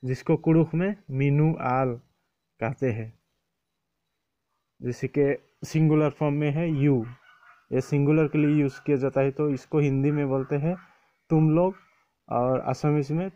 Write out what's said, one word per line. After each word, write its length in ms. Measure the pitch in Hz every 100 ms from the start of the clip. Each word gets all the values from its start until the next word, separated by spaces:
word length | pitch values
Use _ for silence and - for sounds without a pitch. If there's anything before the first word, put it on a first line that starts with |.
जिसको 340 | 131 131 - 160
कुड़ुख 360 | - 160 160
में 220 | 160 190 208 _
मीनू 440 | 131 139 143 156 156
आल 460 | 131 127 131 120 _ _ _ _ _ _
कहते 320 | 113 131 131
हैं, 280 | 110 110 - _ _ _ _ _ _ _ _ _ _ _ _ _ _ _ _
जैसे 260 | 123 120 131
कि 300 | - 139 139 _ _
singular 460 | - 160 156 151 151
फॉर्म 240 | 139 151
में 180 | 143 151
है 180 | 143 170
यू, 360 | 151 143 131 113 123 _ _ _ - _
ये 80 | 123
singular 460 | 131 147 143 156 151
के 100 | 151
लिए 240 | 147 151
यूज़ 200 | 143 -
किया 160 | - 143
जाता 240 | 135 135
है। 100 | 135
तो 180 | 135 151
इसको 300 | 135 - 156
हिंदी 320 | 147 135 139
में 160 | 147 143
बोलते 280 | 135 131 143
हैं 220 | 151 180 - _ _ _ _
तुम 220 | 160 156
लोग 240 | 156 180 196 _ _ _ _ _
और 300 | 117 123 131
Assamese 520 | - 131 151 151 143
में 200 | 156 190